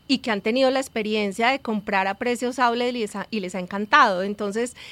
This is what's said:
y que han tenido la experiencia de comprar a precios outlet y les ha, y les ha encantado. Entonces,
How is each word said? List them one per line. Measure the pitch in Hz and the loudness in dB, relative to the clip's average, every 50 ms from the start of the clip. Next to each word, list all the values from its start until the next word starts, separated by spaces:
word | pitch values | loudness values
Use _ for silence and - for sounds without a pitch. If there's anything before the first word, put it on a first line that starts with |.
| _ - | _ -2
y | 269 - | -2 -2
que | - 254 | 0 -2
han | 220 196 | -4 -2
tenido | - 220 226 262 269 262 | 0 0 2 4 4 4
la | 269 262 | 2 2
experiencia | 269 - - 233 214 214 214 214 208 202 185 - 226 240 | -2 -2 -4 -4 -2 -2 0 0 -2 -2 -2 0 0 0
de | 269 269 | 0 0
comprar | - 240 220 214 202 - 202 190 190 | -2 -4 -4 -4 -2 0 0 0 0
a | 190 202 | 0 -2
precios | - 247 247 240 240 254 240 240 - | -2 -2 -2 -2 -2 -2 -4 0 2
outlet | 247 240 233 240 240 247 247 | 2 2 2 2 0 -2 -2
y | 247 | -2
les | 214 208 - | -4 -4 -6
ha, | 202 - - | -8 -8 -6
y | - 220 | -6 -6
les | 185 180 - | -6 -4 -6
ha | 190 | -6
encantado. | 180 180 202 196 214 - - 302 262 220 190 175 190 | -6 -6 -6 -6 0 4 6 6 6 6 4 2 -2
Entonces, | 208 208 - 214 202 196 226 240 240 - - - - | -2 -4 -4 -4 -4 -2 -4 -4 -4 -6 -12 -18 -18